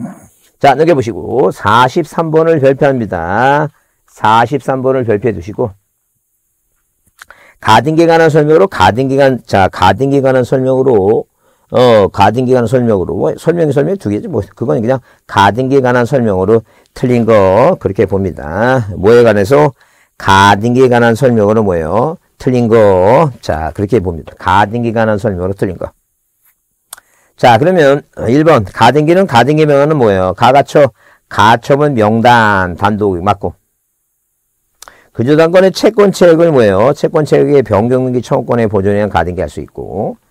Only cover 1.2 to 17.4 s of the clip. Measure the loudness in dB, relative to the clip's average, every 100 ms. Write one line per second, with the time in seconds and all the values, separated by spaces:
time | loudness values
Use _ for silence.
1.2 | -6 -2 -2 -2 0 2 2 -2 -6 -6
2.2 | -2 0 0 2 0 2 0 -2 -6 -6
3.2 | -4 -2 0 0 -4 _ _ _ _ -4
4.2 | 0 2 0 -4 -6 -4 -2 -2 -2 -2
5.2 | -2 -6 -12 -8 -8 -10 _ _ _ _
6.2 | _ _ _ _ _ _ _ _ _ _
7.2 | -20 _ _ _ 0 0 2 0 2 4
8.2 | 4 2 2 2 2 2 0 0 -2 0
9.2 | 0 0 -4 0 0 2 0 0 0 0
10.2 | 0 0 0 -2 -2 0 2 2 2 0
11.2 | -4 _ _ _ _ 0 4 4 2 2
12.2 | 0 0 -2 -2 0 -2 0 -2 -4 -4
13.2 | -6 -4 -4 -2 -2 -2 -4 -4 -6 -6
14.2 | -6 -8 -8 _ -4 -4 -2 -4 -6 _
15.2 | _ 0 0 0 0 0 2 0 0 -2
16.2 | -2 -2 0 0 -2 _ _ -8 -2 0
17.2 | 2 2